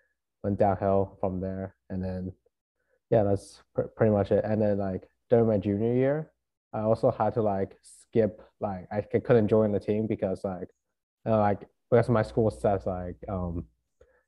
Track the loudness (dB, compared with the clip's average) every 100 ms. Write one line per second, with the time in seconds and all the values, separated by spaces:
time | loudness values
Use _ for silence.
0 | _ _ _ _ -4 2 2 2 2 0
1 | 0 -4 -6 -4 -6 -8 -10 -12 -12 -8
2 | -6 -6 -10 -12 _ _ _ _ _ _
3 | -2 0 2 0 -4 -20 _ -6 -4 0
4 | 2 4 2 0 0 0 0 0 -4 -6
5 | -10 _ 2 2 4 2 0 0 0 0
6 | 0 -2 -6 _ _ _ _ -4 0 2
7 | 2 0 0 0 -2 -2 -4 -10 -20 -20
8 | _ 2 2 0 -18 -10 -8 -8 -8 -8
9 | -2 -2 2 2 4 2 2 0 -2 -2
10 | -2 -4 -4 -4 -6 -8 -12 _ _ _
11 | _ _ -2 2 2 -2 -8 _ 0 2
12 | 4 2 0 0 0 0 -2 -2 -2 -6
13 | -8 -10 -8 -6 -4 -6 -10 _ _ _
14 | _ _